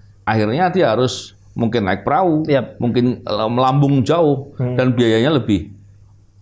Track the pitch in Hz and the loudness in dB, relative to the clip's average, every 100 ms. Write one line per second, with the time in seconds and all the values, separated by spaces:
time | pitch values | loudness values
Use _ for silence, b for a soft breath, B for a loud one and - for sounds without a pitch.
0 | b b - 110 104 135 180 180 139 110 | b b -2 0 0 0 0 2 2 2
1 | 127 - - - - - 113 117 95 98 | 0 -4 -14 -20 -14 -4 -2 0 -2 -2
2 | 120 151 185 156 156 135 107 - 120 123 | -2 0 2 0 0 -2 -2 -4 -2 0
3 | 123 104 101 104 110 120 127 139 143 139 | 0 -2 -6 -4 -2 0 2 2 2 2
4 | 120 165 156 135 - - 123 123 127 120 | 2 2 2 0 -6 -6 -4 0 0 2
5 | 117 113 131 156 113 95 - - - - | 2 4 2 0 0 -2 -2 -18 -20 -20
6 | - - _ _ | -20 -20 _ _